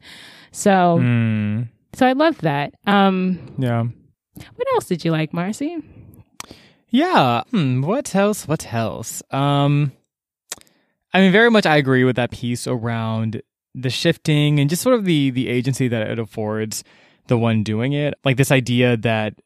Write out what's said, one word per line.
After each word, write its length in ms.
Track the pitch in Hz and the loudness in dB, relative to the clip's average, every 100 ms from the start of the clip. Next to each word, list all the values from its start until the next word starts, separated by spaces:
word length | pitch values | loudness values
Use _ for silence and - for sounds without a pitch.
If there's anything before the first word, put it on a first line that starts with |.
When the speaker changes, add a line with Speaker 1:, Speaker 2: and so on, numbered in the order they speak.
| - - - - - | -20 -20 -20 -20 -18
Speaker 1:
So, 480 | - 208 190 175 170 | -2 4 4 4 4
Speaker 2:
Mm. 680 | 120 117 113 107 104 107 120 - _ | 2 2 0 0 -2 -4 -6 -12 _
Speaker 1:
so 120 | - 254 | 0 2
I 60 | |
love 260 | 262 330 - | 2 0 0
that. 360 | 156 143 143 - 208 | -2 -2 -4 -6 0
Um, 520 | 202 196 185 185 170 131 - | 2 4 2 -2 -4 -8 -4
Speaker 2:
Yeah. 260 | 127 117 120 - _ _ _ | -2 0 -2 -6 _ _ _
Speaker 1:
what 320 | - - - 523 | -20 -16 -8 -2
else 120 | 466 - | -2 -2
did 180 | 175 | -4
you 80 | 165 | -2
like, 200 | 156 156 | -2 -2
Marcy? 440 | 170 180 226 294 339 - - - - _ - - - _ _ _ | -4 -6 -6 -6 -8 -12 -18 -20 -20 _ -20 -20 -20 _ _ _
Speaker 2:
Yeah. 520 | 240 359 294 127 117 - | 0 2 4 4 2 -2
Hmm. 320 | 208 135 127 | -2 -2 -2
What 320 | 143 262 - | -2 -4 -2
else? 320 | 190 202 208 - | 0 0 -2 -4
What 260 | 160 - | -6 -4
else? 480 | 113 107 - - - - | -4 -4 -6 -12 -14 -8
Um, 580 | 135 143 143 143 143 147 - _ _ _ _ _ - _ _ _ _ _ | -2 0 2 2 2 0 -6 _ _ _ _ _ -20 _ _ _ _ _
I 80 | 185 | 2
mean, 120 | 190 | 4
very 180 | 196 233 | 6 4
much 160 | 220 175 | 4 4
I 100 | 151 | 2
agree 280 | 135 127 | 4 2
with 100 | 127 123 | 2 0
that 140 | 120 | -4
piece 380 | - 120 120 127 | -4 -6 -6 -4
around 760 | 123 117 117 113 110 110 110 - _ _ | -4 -4 -4 -4 -4 -4 -6 -14 _ _
the 160 | - 127 | -8 -6
shifting 720 | - 170 - - 147 147 147 | -2 -2 0 0 2 2 2
and 100 | 143 | 0
just 100 | 180 | 0
sort 120 | 254 | 0
of 100 | 247 | 0
the, 260 | 185 151 135 | 2 0 0
the 180 | 127 117 | -2 -2
agency 400 | 123 123 127 127 | -2 -2 -2 -2
that 200 | 117 107 | -2 -4
it 120 | 113 | -6
affords 640 | 110 - 107 107 110 - - _ _ _ - | -8 -8 -6 -4 -6 -8 -14 _ _ _ -2
the 100 | 120 | 0
one 280 | 113 110 | 2 0
doing 300 | 107 107 131 | 0 -2 -2
it. 200 | 143 147 - | -2 -4 -2
Like, 120 | 139 123 | 0 0
this 160 | 135 | 2
idea 440 | 135 120 123 123 117 | 2 2 2 2 2
that 360 | 117 113 107 - | 0 -2 -4 -8